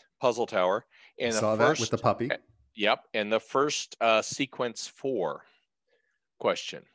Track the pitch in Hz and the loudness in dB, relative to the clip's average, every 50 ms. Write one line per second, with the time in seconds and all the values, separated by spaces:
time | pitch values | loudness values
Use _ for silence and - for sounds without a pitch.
0 | _ _ _ _ - 127 113 117 117 - 113 98 90 92 95 113 - _ _ _ | _ _ _ _ 0 0 0 0 -4 -2 0 2 2 2 2 0 -4 _ _ _
1 | - - _ - - 120 113 107 107 107 110 107 117 127 156 139 117 - - - | -20 -20 _ -4 -4 -2 0 0 2 2 2 4 4 2 2 2 0 -2 -2 0
2 | - 120 101 - 117 135 - - - _ _ _ _ _ _ 110 101 104 113 - | 2 0 0 0 -2 -4 -4 -6 -6 _ _ _ _ _ _ 0 2 2 2 0
3 | - _ - 113 104 104 110 110 - - - 135 143 151 143 - - - - - | -2 _ -4 -4 0 0 0 0 0 0 0 0 2 2 0 -4 -6 -10 -4 0
4 | 123 113 110 110 107 - - - 143 - - - 127 120 110 - - - - - | 2 4 4 4 2 0 -4 -6 -6 -6 -4 -6 -6 -6 -6 -8 -12 -14 -14 -8
5 | - 135 131 104 87 76 71 69 - _ _ _ _ _ _ _ _ _ _ _ | -6 -4 -2 -2 -2 -2 -4 -8 -12 _ _ _ _ _ _ _ _ _ _ _
6 | _ _ _ _ _ _ _ _ - 107 90 - - - - 76 - _ | _ _ _ _ _ _ _ _ -2 0 0 -2 -4 -10 -12 -14 -16 _